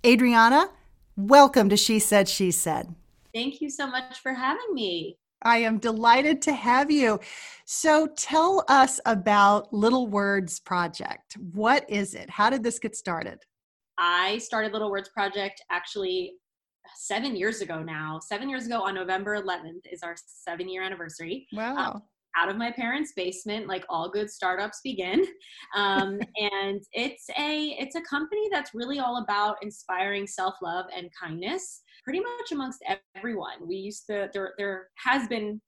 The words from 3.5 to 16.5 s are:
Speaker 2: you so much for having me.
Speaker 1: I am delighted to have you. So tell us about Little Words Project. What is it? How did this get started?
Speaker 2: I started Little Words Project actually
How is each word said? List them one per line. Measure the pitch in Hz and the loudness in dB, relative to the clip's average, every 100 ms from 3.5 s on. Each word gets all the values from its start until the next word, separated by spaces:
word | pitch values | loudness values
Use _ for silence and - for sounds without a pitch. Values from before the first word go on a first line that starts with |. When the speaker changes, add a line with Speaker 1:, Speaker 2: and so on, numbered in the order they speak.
| 277 | -6
Speaker 2:
you | 294 | -8
so | 277 277 | -6 -6
much | 254 254 254 | -6 -8 -10
for | 262 | -8
having | 254 262 381 480 | -4 -2 -4 -4
me. | 285 202 170 160 - _ _ | -4 -4 -4 -8 -14 _ _
Speaker 1:
I | 233 233 | 2 4
am | 226 220 | 2 0
delighted | 233 220 233 247 294 294 | -2 2 6 6 6 2
to | - | 0
have | 262 233 254 285 | 0 2 2 4
you. | 294 240 208 - - - - | 4 4 2 -4 -18 -18 -20
So | - - 320 302 311 | -10 0 4 6 4
tell | 311 - 311 339 392 - | -4 0 4 4 4 6
us | 277 269 - 240 | 6 6 4 0
about | 214 185 208 202 208 - | 0 4 6 6 6 0
Little | 208 220 254 | 2 4 4
Words | 240 202 202 196 175 - | 2 0 2 0 -2 -8
Project. | - 180 170 - - - _ 214 180 | -4 -2 -2 -4 -10 -10 _ -16 -10
What | 185 220 277 - | 0 4 2 2
is | 208 196 | -4 -4
it? | - - | -8 -12
How | 196 214 | 0 2
did | 269 | 2
this | 233 226 | -2 -4
get | 220 | -8
started? | - - 170 196 - _ _ _ _ _ - | -8 -6 -6 -6 -12 _ _ _ _ _ -2
Speaker 2:
I | 175 175 190 220 | 2 2 0 -2
started | - 220 214 | -4 -4 -2
Little | 214 214 | -4 -4
Words | 196 196 | -4 -6
Project | - 196 202 196 - - | -4 -4 -4 -8 -10 -6
actually | 175 - 208 190 185 180 370 _ | -6 -6 -6 -4 -4 -6 -12 _